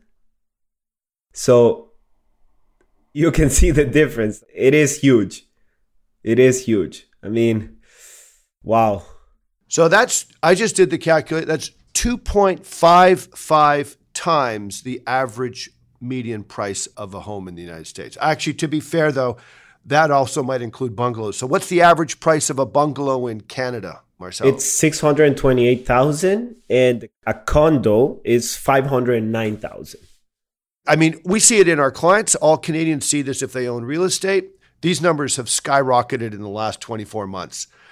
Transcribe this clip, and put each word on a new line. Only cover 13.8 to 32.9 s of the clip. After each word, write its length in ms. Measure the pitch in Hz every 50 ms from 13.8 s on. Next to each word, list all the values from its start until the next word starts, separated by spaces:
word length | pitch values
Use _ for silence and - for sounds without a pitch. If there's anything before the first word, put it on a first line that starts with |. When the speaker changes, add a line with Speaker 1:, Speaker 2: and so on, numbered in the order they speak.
| 143 - - _ _ _ _
Speaker 2:
times 680 | - - 180 165 147 131 120 110 104 101 98 95 - -
the 200 | 127 123 - -
average 640 | 117 127 131 135 117 107 120 127 123 123 - - - _ _ _ _ _ _
median 440 | 120 123 131 127 113 117 110 107 101
price 420 | - - - 104 101 98 - - - _ -
of 160 | 104 95 98
a 60 | 92
home 280 | 80 104 104 98 92 90
in 60 | 87
the 80 | 85 87
United 240 | 85 82 82 78
States. 300 | - - 98 73 - - -
Actually, 340 | 139 156 151 - - 156 -
to 140 | - 170 143
be 100 | 156 151
fair, 320 | - - 170 165 151 151
though, 280 | 135 135 127 123 120 - _ _ _ _ _ _ _ _ _
that 240 | 117 135 151 160 151
also 320 | 143 139 131 117 - 156 127
might 180 | 127 131 123 120
include 320 | 110 - - - 120 104
bungalows. 420 | 110 120 123 113 113 110 104 95
So 100 | - 127
what's 220 | 131 175 196 - -
the 120 | 185 170
average 400 | 170 170 170 151 165 127 - -
price 300 | - 165 160 151 - -
of 80 | 143 131
a 80 | 135
bungalow 600 | - - 147 147 151 127 135 143 135 131 127 123
in 140 | 120 110 107 -
Canada, 600 | - - 131 127 127 123 110 92 85 73 - _ _ _ _
Marcelo? 320 | 90 90 - - 143 135
Speaker 1:
It's 140 | 139 - -
six 360 | - - - 160 156 151 -
hundred 360 | 156 151 143 147 151 147 139
twenty-eight 500 | - - 135 127 123 120 120 127 127 -
thousand, 720 | - 120 123 135 151 143 151 185 185 202 226 240 240 - - _ -
and 380 | 110 127 127 127 123 110 113 - _ _ _
a 80 | 110 110
condo 840 | - - - - 151 151 160 156 123 101 110 104 110 135 - - - -
is 320 | - 120 120 120 - -
five 300 | - - - 135 139 131
hundred 360 | 143 139 123 123 123 120 113 110
nine 340 | 110 113 113 113 107 107 107
thousand. 420 | - - - - - - - - _ _ _ _ _ _ _ _ _ _ _ _ _ _ _ _ _
Speaker 2:
I 100 | 147 151
mean, 240 | 156 160 160 160 - -
we 140 | 180 202 220
see 200 | - - 240 208
it 100 | 180 170
in 100 | 165 147
our 120 | 139 135
clients. 440 | - - 160 170 196 214 202 - -
All 220 | - 151 151 156
Canadians 480 | - - 170 151 160 165 160